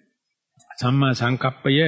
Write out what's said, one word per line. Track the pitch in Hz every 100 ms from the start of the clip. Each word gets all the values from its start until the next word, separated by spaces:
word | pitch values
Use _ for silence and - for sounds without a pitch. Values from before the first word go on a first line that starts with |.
| _ _ _ _ _ _ _
සම්මා | - 123 135 135
සංකප්පය | 123 123 127 131 - 139 139